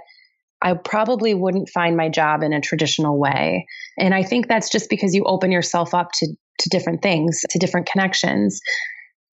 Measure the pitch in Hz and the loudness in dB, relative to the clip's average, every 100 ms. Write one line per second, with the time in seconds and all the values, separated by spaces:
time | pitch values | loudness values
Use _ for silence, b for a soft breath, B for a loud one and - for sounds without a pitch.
0 | - b b b _ - 180 175 - 208 | -4 b b b _ -2 0 0 -2 -2
1 | 220 247 220 202 185 185 - - 170 165 | 0 0 0 0 0 -2 -2 -2 0 2
2 | 160 160 151 151 156 151 143 160 156 - | 2 2 2 2 0 0 -2 -2 0 0
3 | 151 143 143 135 151 180 170 B B B | 2 2 2 0 0 -2 -4 B B B
4 | 185 190 190 240 233 226 - 220 - 196 | 2 2 2 0 2 0 0 -4 -2 -2
5 | 196 185 - 185 185 180 170 175 165 175 | 2 2 2 0 2 2 2 0 0 0
6 | 175 - 160 156 _ - - 180 165 170 | -2 -2 -4 -6 _ -6 -2 0 0 -2
7 | 202 165 165 160 - 180 175 180 165 196 | 0 2 0 -2 -2 0 0 -2 -2 -2
8 | 190 - - - 190 190 B B B B | 0 0 0 2 0 -2 B B B B
9 | B B _ | B B _